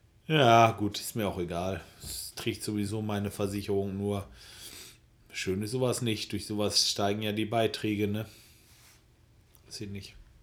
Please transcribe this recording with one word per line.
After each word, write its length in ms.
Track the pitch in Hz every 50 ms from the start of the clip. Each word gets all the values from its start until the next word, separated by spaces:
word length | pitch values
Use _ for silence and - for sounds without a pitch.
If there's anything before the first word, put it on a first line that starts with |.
| _ _ _ - _
Ja, 440 | - 156 156 135 117 113 117 117 110
gut, 280 | 95 95 104 101 - -
ist 160 | - - -
mir 120 | 117 104
auch 120 | 95 - 92
egal. 420 | 87 85 87 85 90 95 95 92 - - - - -
Es 300 | - - - - - -
trägt 280 | - - 120 107 107 -
sowieso 380 | - 107 104 104 98 107 110
meine 300 | 107 104 104 101 101 98
Versicherung 680 | - - 104 98 101 104 98 - 101 98 98 101 95
nur. 300 | 98 101 101 101 98 98 - - - - - - - - - - - - - - - - _ _ _ - -
Schön 320 | - - - - 92 98
ist 100 | 107 104
sowas 300 | 120 127 127 123 117 -
nicht. 300 | 123 113 110 104 - -
Durch 160 | - - -
sowas 420 | - 107 104 104 101 - - - -
steigen 320 | - - 104 101 101 107
ja 120 | 110 107 104
die 120 | 107 107
Beiträge, 640 | 101 113 117 113 107 - - - 107 107 101 107
ne? 180 | 101 101 107 110 - - - - - - - - - - - - - - - _ _ - _ - - - - - - - - -
Weiß 160 | - - -
ich 80 | 110 101
nicht. 260 | 98 98 - - - - - - - -